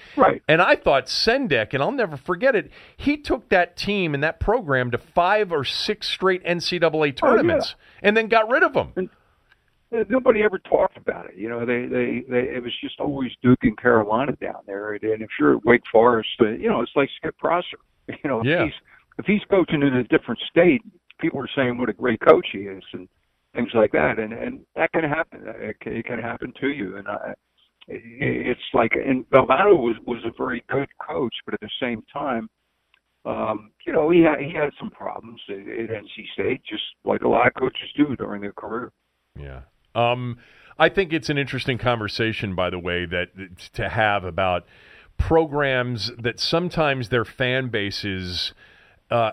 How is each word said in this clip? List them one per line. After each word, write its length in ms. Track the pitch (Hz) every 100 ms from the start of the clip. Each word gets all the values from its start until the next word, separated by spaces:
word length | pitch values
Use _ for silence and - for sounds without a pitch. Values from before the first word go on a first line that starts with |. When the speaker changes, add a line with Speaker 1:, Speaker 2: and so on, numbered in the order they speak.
| - 294
Speaker 1:
Right. 260 | - - -
Speaker 2:
And 120 | 160
I 140 | 208
thought 320 | 294 180 135 -
Sendek, 680 | - 220 269 233 123 107
and 80 | 131
I'll 100 | 160
never 240 | 277 196 143
forget 400 | - 175 262 214
it, 140 | - - - -
he 200 | 277 294
took 320 | - 262 -
that 260 | 190 175 -
team 380 | 196 202 170
and 80 | 139
that 160 | 156 -
program 500 | - 247 160 131 123
to 80 | 117
five 540 | - - 175 214 202
or 120 | 160
six 440 | 127 - - 202 -
straight 340 | - 190 185
N 160 | 165 175
C 200 | - 180
double 220 | 160 156
A 0 |
Speaker 1:
Oh, 40 | 151
yeah. 60 |
Speaker 2:
tournaments 640 | 131 - 226 339 320 - - _ -
and 140 | 202 220
then 100 | 220
got 240 | 226 220
rid 140 | 285
of 120 | 349 254
'em. 160 | 98 -
Speaker 1:
And, 140 | 185 _ _ _ _ _ _ _ _
uh, 120 | 233 208
nobody 340 | 262 254 220
ever 160 | 208 185
talked 380 | - - 190 -
about 300 | - 87 -
it. 100 | 92
You 120 | 110
know, 160 | 117
they, 220 | 120 123 123
they, 380 | 127 120 120 123
they, 280 | 123 131 127
it 60 |
was 100 | 120 -
just 160 | 139 -
always 320 | 147 139 120 -
Duke 180 | 123 123
and 160 | 123 107
Carolina 540 | 123 117 104 110 143 -
down 220 | 95 95 -
there. 280 | 98 104
And, 100 | 104
and 180 | 107 110
if 80 | 110 -
you're 180 | 147 123
at 80 |
Wake 220 | 113 120 -
Forest, 380 | 110 120 113 - -
uh, 80 | 107
you 200 | 120 226
know, 120 | 143
it's 100 | 120 147
like 120 | 139 -
Skip 220 | 156 -
Prosser. 400 | 147 175 - - _ _ -
<laughs> 0 | 117
You 40 | 147
know, 120 | 117
if 60 | 123
Speaker 2:
Yeah. 180 | 170
Speaker 1:
he's, 80 | 117 - _ - _ -
if 80 | -
he's 160 | 208 -
coaching 320 | 196 160 160
in 120 | 143
a 100 | 127
different 360 | 110 160 - 117 -
state, 320 | 165 175 123 - _ _ -
people 180 | 165 139
are 100 | 120
saying 240 | - 127 123
what 100 | 120
a 40 |
great 280 | 104 123 110
coach 260 | 151 160 -
he 80 | 98
is 220 | 101 95 -
and 160 | 92 92 _ _ _ _
things 160 | - 113
like 180 | 113 107
that. 260 | 156 147 110
And, 140 | 107
and 280 | 117 120 127 _ -
that 160 | 160
can 120 | 170
happen. 380 | 156 143 - - 104
It 340 | - 107 -
can, 120 | 113 113
it 80 | 117
can 120 | 117
happen 340 | 117 117 127 -
to 80 | 135
you. 280 | 143 95 98
And 120 | 101
I, 260 | 104 - 104 _ _ _ _ -
it, 140 | - 113 117 139 - -
it's 140 | 120 -
like, 200 | 123 113
and 340 | - - 131 -
Valvano 460 | - 113 135 202 165
was, 180 | 120 107 123
was 160 | 117
a 60 | 113 -
very 240 | 131 120 -
good 200 | 135 139 _ -
coach, 280 | 165 120 -
but 100 | -
at 60 | 107
the 100 | 104 -
same 220 | 127 113 -
time, 360 | - - 117 110 _ _ _ _ _ _ _
um, 480 | - 113 110 107 107 _ 339
you 60 |
know, 180 | 254 151
he 100 | 175
had, 180 | 165 147
he 120 | 147
had 180 | 160 147 -
some 120 | 107
problems 500 | - 98 101 113 110 -
at, 80 | 98
at 340 | 104 113 113
N 160 | 107 -
C 120 | - -
State, 280 | - 98 131 -
just 160 | 107 - -
like 180 | 101 104
a 60 | 123
lot 180 | 113 120
of 80 |
coaches 340 | - 127 - - -
do 180 | 147 113
during 240 | 104 104
their 100 | 101
career. 400 | - 107 113 117 _ _ _ _ 71
Speaker 2:
Yeah. 240 | 69 65 67 _ _
Um, 440 | 113 120 123 123 120 _ _ - -
I 100 | 165
think 240 | 196 180
it's 160 | 160 -
an 80 | 143
interesting 420 | 135 127 - 117
conversation, 760 | 123 120 104 - 113 - 104
by 160 | 90 90
the 80 | 90
way, 260 | 87 90 87
that, 220 | 87 90 92 95 90 -
to 160 | - 95
have 360 | 110 107 101
about 420 | 92 85 95 87 - - - - - -
programs 960 | - 165 160 143 139 127 123 117 101 120
that 220 | 117 -
sometimes 680 | - 165 175 170 151 131 120
their 160 | 123
fan 440 | 107 - 127 131 131
bases, 840 | 110 101 - 104 95 90 87 - - - _ _ _ _
uh, 220 | 117 110